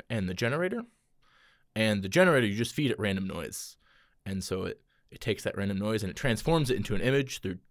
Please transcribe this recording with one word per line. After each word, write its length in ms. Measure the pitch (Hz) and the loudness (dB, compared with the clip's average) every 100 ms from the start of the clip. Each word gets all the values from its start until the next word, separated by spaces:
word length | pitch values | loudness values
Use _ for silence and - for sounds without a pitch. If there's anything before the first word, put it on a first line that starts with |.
| - | -6
and 180 | 113 92 | -2 -2
the 60 | |
generator. 480 | 92 120 143 180 233 233 _ _ _ _ _ _ _ _ - | 0 0 0 -2 -4 -10 _ _ _ _ _ _ _ _ 0
And 260 | 110 104 | 2 2
the 60 | 95 | 2
generator, 400 | 160 185 147 113 | 6 6 6 4
you 80 | 101 | 0
just 180 | 113 | -2
feed 160 | - 143 | 0 0
it 80 | 110 | 0
random 300 | 104 98 95 | 0 0 -2
noise. 480 | 80 80 - - - _ _ _ _ - | -6 -8 -10 -14 -18 _ _ _ _ -8
And 160 | 95 | -6
so 220 | 92 92 | -4 -4
it, 160 | 92 - _ _ _ | -4 -8 _ _ _
it 80 | - | -8
takes 240 | - 104 | -4 -2
that 120 | - - | -2 -2
random 220 | 98 98 | -2 0
noise 240 | 104 110 | 0 -2
and 80 | 98 | -2
it 60 | - | -2
transforms 520 | 135 110 - 165 139 | -2 0 2 2 2
it 80 | 123 | 0
into 200 | 107 101 | 0 0
an 40 | |
image 400 | 127 139 135 - | 2 2 0 -4
through 180 | - - - | -6 -8 0